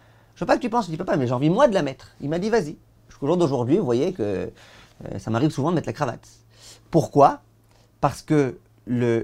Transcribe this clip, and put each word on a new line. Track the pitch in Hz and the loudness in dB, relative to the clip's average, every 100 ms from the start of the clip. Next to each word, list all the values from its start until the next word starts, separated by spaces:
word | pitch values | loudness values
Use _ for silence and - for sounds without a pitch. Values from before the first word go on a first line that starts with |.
| _ _ _ - | _ _ _ -6
Je | |
veux | 175 | 0
pas | - | 0
que | |
tu | 240 | 0
penses. » | 240 175 | -4 -4
Je | |
dis, « | 160 | -6
Papa, | 185 170 | -4 -2
mais | 123 | 0
j'ai | |
envie, | 127 151 | 0 2
moi, | 196 285 | 4 4
de | |
la | 196 | 2
mettre. » | 143 131 - - | -2 -6 -16 -12
Il | 143 | -6
m'a | 170 | -4
dit, « | 214 | -2
Vas-y. » | 226 151 - _ _ - | 0 -2 -8 _ _ -20
Jusqu'au | - 139 | -6 -2
jour | 175 | 0
d'aujourd'hui, | 160 135 120 185 | 2 0 0 0
vous | 139 | 2
voyez | 120 170 | 0 0
que, | 190 | -2
euh, | 104 90 90 - - - - - - 110 | -4 -4 -6 -12 -20 -20 -20 -16 -12 -10
ça | 110 | -4
m'arrive | 113 151 | 0 0
souvent | 147 143 | 0 -2
de | 165 | -2
mettre | - | -4
la | |
cravate. | 113 135 - - - _ _ - - _ | -4 -4 -6 -12 -20 _ _ -20 -20 _
Pourquoi ? | 165 127 143 139 285 _ _ _ _ _ _ | 0 2 6 6 4 _ _ _ _ _ _
Parce | 143 - | -4 -2
que | - 156 131 - _ _ - | -2 0 0 -4 _ _ -6
le, | 123 120 113 | -2 0 0